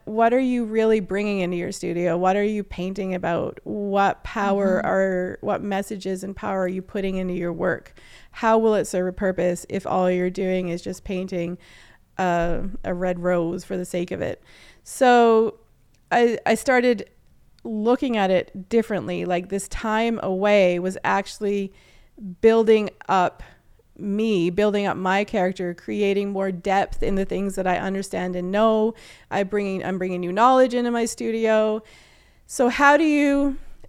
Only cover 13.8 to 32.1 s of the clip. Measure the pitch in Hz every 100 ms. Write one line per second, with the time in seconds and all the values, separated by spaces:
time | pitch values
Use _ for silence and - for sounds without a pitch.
13.8 | 180 180 175 - - - - - - -
14.8 | - - 254 247 233 220 226 - _ _
15.8 | _ _ - 240 240 226 - 220 - 254
16.8 | 247 226 - _ _ _ _ _ - 214
17.8 | 220 254 277 220 190 185 - 196 180 233
18.8 | 220 202 107 175 175 180 180 202 - -
19.8 | 226 214 233 226 - 190 208 208 185 175
20.8 | 185 185 - 196 196 - 208 202 196 -
21.8 | _ - _ - 202 175 226 226 226 220
22.8 | 208 - - 190 180 - - - _ _
23.8 | _ - 202 202 220 202 170 175 208 202
24.8 | 202 165 185 196 208 214 185 185 180 175
25.8 | - 208 202 196 202 196 190 180 196 190
26.8 | - - 220 196 196 180 196 190 185 180
27.8 | 190 196 196 185 185 180 180 202 220 220
28.8 | 220 226 - - - 196 196 208 202 190
29.8 | - 190 185 180 175 190 240 262 254 240
30.8 | 240 233 233 - 233 226 220 220 220 214
31.8 | - - -